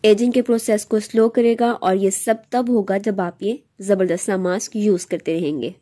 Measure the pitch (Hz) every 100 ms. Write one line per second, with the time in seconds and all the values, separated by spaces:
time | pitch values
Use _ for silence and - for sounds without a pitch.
0 | 214 208 240 247 247 226 233 214 - 220
1 | 214 220 226 240 233 233 233 233 185 190
2 | 196 190 - 226 _ 247 247 233 190 196
3 | 202 196 175 - 202 254 _ _ 190 190
4 | 185 175 - 190 180 180 - 220 208 180
5 | - 175 - 165 156 147 123 185